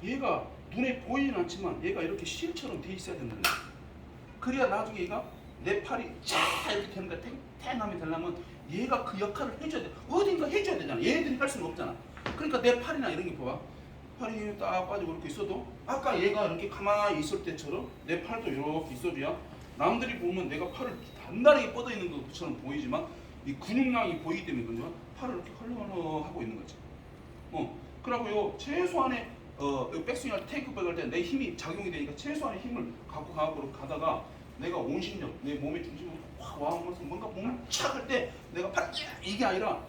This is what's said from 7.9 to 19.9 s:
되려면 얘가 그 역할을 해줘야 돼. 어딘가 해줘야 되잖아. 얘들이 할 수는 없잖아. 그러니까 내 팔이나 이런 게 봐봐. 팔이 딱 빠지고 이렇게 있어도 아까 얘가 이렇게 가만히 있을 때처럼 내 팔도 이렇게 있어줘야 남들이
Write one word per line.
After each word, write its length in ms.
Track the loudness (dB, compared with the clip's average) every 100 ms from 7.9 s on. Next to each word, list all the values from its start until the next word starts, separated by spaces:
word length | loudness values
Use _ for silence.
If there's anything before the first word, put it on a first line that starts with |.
| -2
되려면 380 | -2 0 0 -4 -8 -12 -6
얘가 320 | -2 2 2
그 160 | 2 0
역할을 380 | 0 0 -2 -2
해줘야 220 | -2 -2
돼. 80 | -4 -8 2
어딘가 380 | 6 6 6 4
해줘야 300 | 4 4 2
되잖아. 240 | 0 2
얘들이 360 | 6 6 4 2
할 120 | 2
수는 180 | 2 -4
없잖아. 260 | -2 -4 -6 -10 -8 -6 -2
그러니까 240 | 2 6
내 180 | 8 6
팔이나 300 | 2 0 0
이런 160 | 0 -2
게 120 | -4
봐봐. 220 | -4 -4 -8 -14 -14 -16 -16 -6
팔이 380 | -4 -2 -4 -2
딱 280 | 2 2 2
빠지고 260 | 0 -2
이렇게 160 | -4 -4
있어도 360 | -4 -2 -2 -4 -10 -2
아까 300 | 2 4 6
얘가 240 | 6 6 4
이렇게 220 | 2 -2
가만히 500 | 0 4 6 6 4
있을 200 | 2 0
때처럼 460 | -2 -4 -2 -4 -4 -10 -2
내 160 | -2
팔도 280 | 0 -2 0
이렇게 440 | 0 2 0 0
있어줘야 420 | -2 -2 0 -2 -2 -6 -14 -14 4
남들이 420 | 4